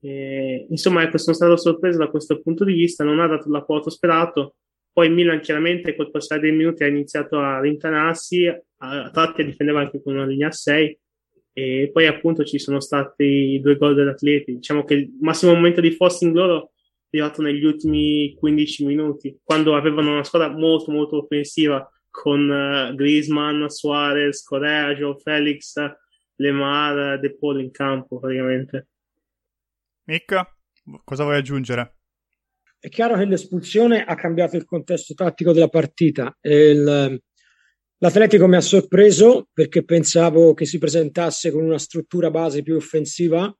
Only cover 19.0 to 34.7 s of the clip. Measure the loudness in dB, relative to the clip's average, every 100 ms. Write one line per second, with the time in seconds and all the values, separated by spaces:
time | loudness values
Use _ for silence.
19 | -2 -6 -10 -14 _ 0 2 2 0 0
20 | -2 -2 -2 0 -2 0 0 0 0 -4
21 | -2 -4 -4 -6 -4 -2 0 0 -6 _
22 | _ -6 -2 0 0 0 -2 -4 -4 -2
23 | 2 2 0 -2 -2 -4 -6 -6 -4 -2
24 | -2 0 -2 -4 -8 -4 -2 -2 -2 -4
25 | -6 -8 -6 -2 -2 -4 -10 -8 -8 -10
26 | _ _ _ _ -2 -2 -2 -2 -2 -4
27 | -4 -4 -6 -6 -6 -6 -8 -6 -4 -4
28 | -8 -10 -6 -4 -2 -4 -6 -12 -14 _
29 | _ _ _ _ _ _ _ _ _ _
30 | -8 -8 -4 -4 -4 _ _ _ -20 -20
31 | -14 -6 -2 -2 -2 -6 -4 -6 -6 _
32 | _ _ _ _ _ _ _ _ -16 -4
33 | -2 0 0 -2 -4 -10 -2 2 4 2
34 | 0 -6 -4 -2 -2 -2 -6